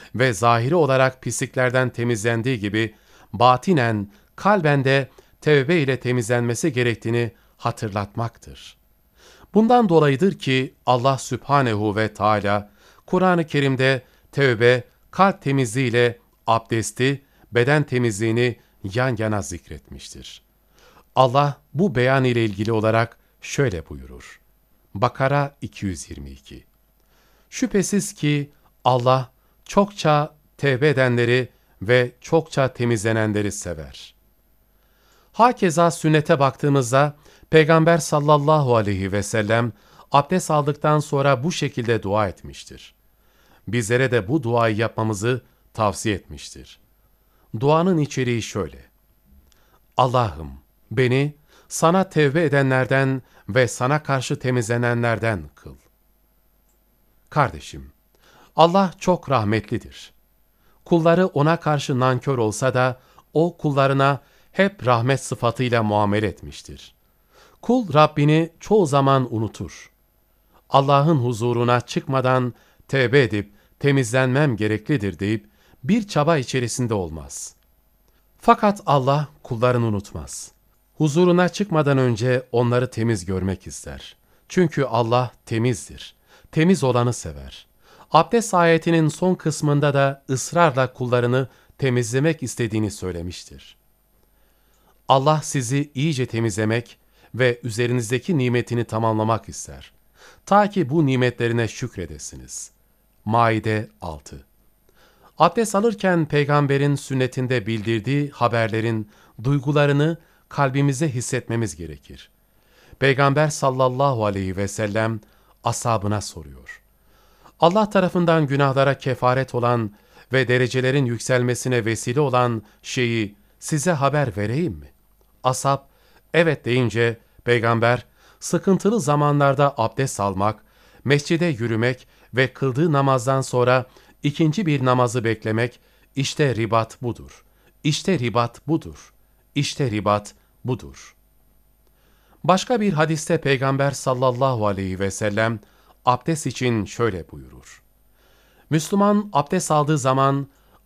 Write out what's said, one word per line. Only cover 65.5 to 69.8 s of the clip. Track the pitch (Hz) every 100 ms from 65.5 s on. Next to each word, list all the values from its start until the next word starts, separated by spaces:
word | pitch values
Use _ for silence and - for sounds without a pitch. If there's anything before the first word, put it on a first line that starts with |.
| 113 127 117
muamele | 110 104 104 101 107
etmiştir. | - 76 - - 71 - _ _ _ _ _ - _
Kul | - 254 202
Rabbini | 147 151 147 147 156 165 -
çoğu | - 208 160
zaman | 139 135 135 127 110
unutur. | 110 - 87 -